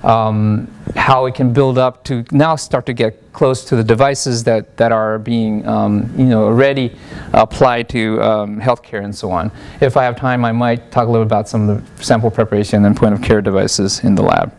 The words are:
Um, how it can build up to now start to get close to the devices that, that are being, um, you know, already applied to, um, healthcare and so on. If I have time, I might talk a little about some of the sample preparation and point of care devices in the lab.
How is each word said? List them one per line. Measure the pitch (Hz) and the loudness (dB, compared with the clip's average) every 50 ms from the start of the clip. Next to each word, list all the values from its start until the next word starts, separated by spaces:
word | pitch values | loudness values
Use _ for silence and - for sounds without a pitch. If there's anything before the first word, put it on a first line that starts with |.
| - | 2
Um, | - 113 113 110 110 110 107 107 107 107 110 - - - - - - - | 2 2 2 2 0 0 0 0 0 0 0 -4 -8 -16 -14 -12 -10 -4
how | - - - 135 131 131 | -2 2 2 2 2 2
it | 131 127 | -2 -2
can | - 135 127 120 | 0 0 2 2
build | 135 139 131 127 | 2 2 2 2
up | 127 127 127 123 _ _ | 2 0 0 -2 _ _
to | - 135 120 117 - | -6 -6 -6 -6 -2
now | - 139 151 160 160 | 2 2 2 2 2
start | 147 - - - 127 117 | -2 -4 -4 -4 -4 -4
to | - 123 | -4 -2
get | 117 120 110 107 - _ _ _ | -2 -2 -2 -2 -8 _ _ _
close | - 151 131 131 123 - | 0 0 0 0 -2 -4
to | - 131 | -2 0
the | 117 113 | 0 2
devices | 107 117 110 135 139 139 - - 135 123 117 117 | 2 4 4 4 2 2 -2 -4 -4 -4 -2 0
that, | 120 113 110 - - - | 0 0 0 -2 -6 -2
that | - 139 123 | 0 0 2
are | 117 110 110 107 107 | 2 0 0 -2 -4
being, | 110 107 117 117 117 113 110 107 107 - | -4 -4 -4 -2 -2 -2 -2 -4 -4 -4
um, | 113 110 107 104 104 104 104 - - - | -2 -2 0 0 0 0 -2 -2 -4 -2
you | - 131 | 0 2
know, | 127 120 110 107 | 2 4 2 2
already | 104 113 120 135 139 139 135 127 117 - - - - - - - - - | 2 4 4 4 2 2 -2 -4 -6 -8 -12 -20 -18 -16 -16 -10 0 2
applied | - 110 - - - 139 127 120 120 117 - | 2 2 2 2 2 2 2 2 0 -4 -4
to, | - 120 110 110 110 110 | -4 -2 -2 0 0 0
um, | 107 113 110 107 104 104 104 107 | 0 0 0 0 -2 -6 -8 -4
healthcare | 104 131 120 - _ - - 107 101 | -2 -2 -2 -2 _ -10 -10 -8 -8
and | 101 104 | -8 -10
so | - - 101 | -10 -8 -4
on. | 92 85 90 107 - - - - - - | -4 -2 -4 -4 -8 -10 -20 -20 -4 -2
If | 147 131 117 | 0 2 2
I | 139 127 | 2 0
have | 123 120 | 0 -2
time, | - 135 131 123 123 120 | -2 -2 -2 0 0 0
I | 117 | 0
might | 113 117 120 120 120 117 - - | 0 0 0 0 -2 -2 -6 -4
talk | - 127 120 | -2 0 0
a | 113 | 2
little | 117 113 110 | 2 0 2
about | 107 113 104 107 - | 2 0 -2 -2 -2
some | - 113 107 | -2 -2 0
of | 104 104 104 - - - | 0 0 -2 -6 -12 -18
the | - - | -14 -2
sample | - 131 110 113 117 | 0 0 2 2 0
preparation | 107 - 110 - - 104 107 - - 104 104 | 0 0 -2 0 0 -2 -2 0 2 2 4
and | 101 107 | 4 4
point | - - 110 104 | 2 2 0 0
of | 101 | -2
care | 123 - 117 107 | 2 2 2 2
devices | 98 101 98 95 101 98 - - 101 98 - - - | 2 0 0 0 0 0 -2 -2 -2 -2 -4 -2 0
in | - 101 | 0 2
the | 95 - | 2 2
lab. | 50 50 50 50 - - | 2 2 0 0 -4 -8